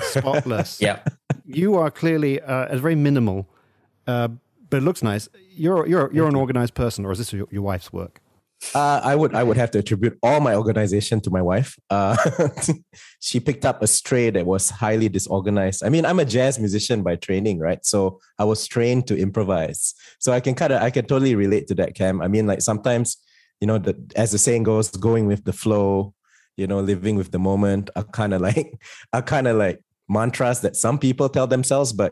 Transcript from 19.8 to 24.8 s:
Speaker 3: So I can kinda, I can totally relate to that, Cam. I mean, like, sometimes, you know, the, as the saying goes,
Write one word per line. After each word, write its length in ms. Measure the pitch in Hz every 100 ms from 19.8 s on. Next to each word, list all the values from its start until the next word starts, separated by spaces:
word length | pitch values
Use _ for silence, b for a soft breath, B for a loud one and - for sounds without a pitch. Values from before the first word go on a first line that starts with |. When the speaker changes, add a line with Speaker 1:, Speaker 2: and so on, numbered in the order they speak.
| - - B B
Speaker 3:
So 140 | -
I 60 | 123
can 160 | 131 123
kinda, 260 | 160 127
I 100 | 117
can 140 | 131 110
totally 300 | 135 135 107
relate 320 | 98 104 -
to 80 | 87
that, 200 | - -
Cam. 260 | 95 92
I 60 | 90
mean, 200 | 107 104
like, 140 | 98
sometimes, 560 | - 107 127 120 117 - b b b _
you 40 | 104
know, 100 | 110
the, 180 | 95 - - -
as 160 | 110
the 40 | 104
saying 260 | - 117
goes, 260 | 110 107